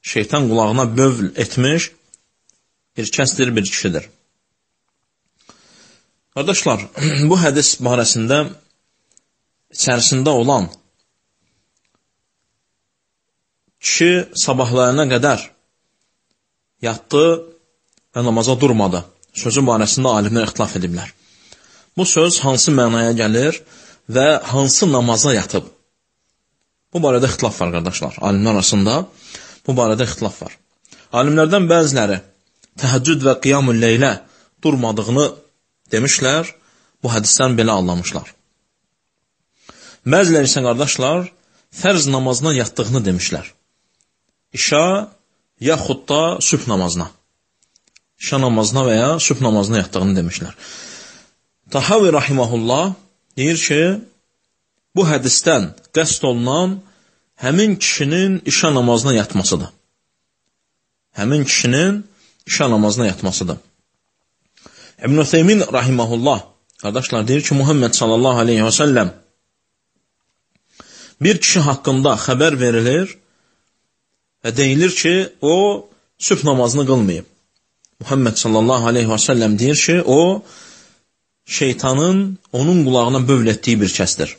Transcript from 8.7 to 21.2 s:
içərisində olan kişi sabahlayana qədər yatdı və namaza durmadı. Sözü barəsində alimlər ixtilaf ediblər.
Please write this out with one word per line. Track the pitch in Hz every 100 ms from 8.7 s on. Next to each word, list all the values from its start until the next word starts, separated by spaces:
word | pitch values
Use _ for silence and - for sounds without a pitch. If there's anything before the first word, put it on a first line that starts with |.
| _ _ _ _ _ _ _ _ _ _ -
içərisində | - 120 113 131 139
olan | 131 120 135 90 - _ _ _ _ _ _ _ _ _ _ _ _ _ _ _ _ _ _ _ _ _ _ _ _ _ _ _ _ _ _
kişi | - - 170 180 - -
sabahlayana | - 127 123 123 123 135 143
qədər | 123 147 120 - _ _ _ _ _ _ _ _ _ _ _ _ _
yatdı | 117 113 _ 147 165 165 165 - _ _ _ _ _ 120
və | 120
namaza | 113 113 127
durmadı. | 139 113 101 87 87 _ _ -
Sözü | 120 117 131
barəsində | 113 107 - 131 110
alimlər | 104 117 110
ixtilaf | - 107 -
ediblər. | 87 87 101 _